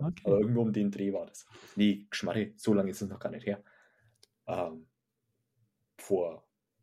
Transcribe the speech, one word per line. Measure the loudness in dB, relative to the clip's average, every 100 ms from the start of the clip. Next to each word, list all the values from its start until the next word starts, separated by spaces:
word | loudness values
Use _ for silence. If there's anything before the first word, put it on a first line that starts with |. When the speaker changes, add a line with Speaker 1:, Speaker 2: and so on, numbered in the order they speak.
| -6
Speaker 1:
Okay. | -4 2
Speaker 2:
Aber | 4
irgendwo | 4 2
um | 2
den | 2 0
Dreh | 0 -2
war | -4 -6
das. | -14 -20 -20 -8 2
Nee, | 2 2 -4
Geschmarre, | -6 -2 -2 -4 -2
so | 2
lange | 2 2
ist | -4
es | -8
noch | -6
gar | -8
nicht | -6 -6
her. | -6 -10 _ _ _ _ _ _ _ -8
Ähm, | -6 -6 -8 -18 _ _ _ _ _ _ _ _ _ _ -20
vor, | -2 0 0 -6 _ _ _ _